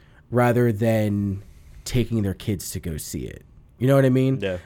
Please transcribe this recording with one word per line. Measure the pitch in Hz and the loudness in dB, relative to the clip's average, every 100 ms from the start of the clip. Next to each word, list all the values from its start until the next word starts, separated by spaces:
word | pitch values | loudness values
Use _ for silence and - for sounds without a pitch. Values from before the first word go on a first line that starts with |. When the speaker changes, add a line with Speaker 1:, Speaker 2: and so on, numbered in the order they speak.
| - - - | -20 -20 -4
Speaker 1:
rather | 117 120 120 120 | 2 4 4 2
than | 104 113 110 107 101 101 95 - - - - - | 2 2 2 2 0 -2 -4 -10 -20 -20 -16 -4
taking | 131 110 113 | -2 0 0
their | 98 | -2
kids | 90 - 95 - | -4 -4 -6 -6
to | 95 | -8
go | 87 76 | -8 -8
see | - 76 62 | -8 -8 -10
it. | - - - - - | -12 -20 -20 -20 -2
You | 127 | 2
know | 139 | 4
what | 131 | 4
I | |
mean? | 131 131 131 | 4 2 0
Speaker 2:
Yeah. | 98 90 | -4 -6